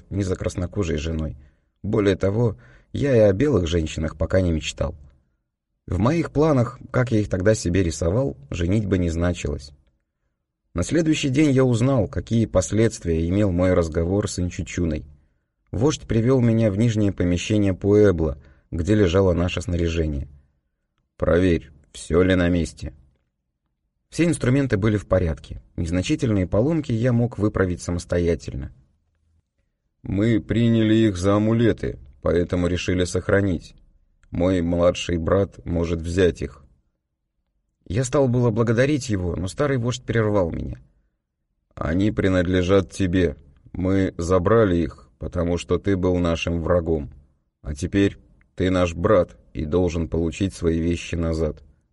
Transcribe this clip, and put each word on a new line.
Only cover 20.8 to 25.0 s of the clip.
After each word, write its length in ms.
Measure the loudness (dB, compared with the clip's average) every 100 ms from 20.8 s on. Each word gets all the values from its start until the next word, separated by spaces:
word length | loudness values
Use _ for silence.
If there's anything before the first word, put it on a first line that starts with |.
| _ _ _ -6
«Проверь, 520 | 0 2 2 0 -4 -20 _
все 300 | -16 -2 2
ли 140 | 4 2
на 140 | 2
месте». 440 | 0 -2 -8 -14 -16 _ _ _ _ _ _ _ _ _ _ _
Все 160 | -2 0
инструменты 520 | 0 0 0 0 0
были 200 | 0
в 100 | 0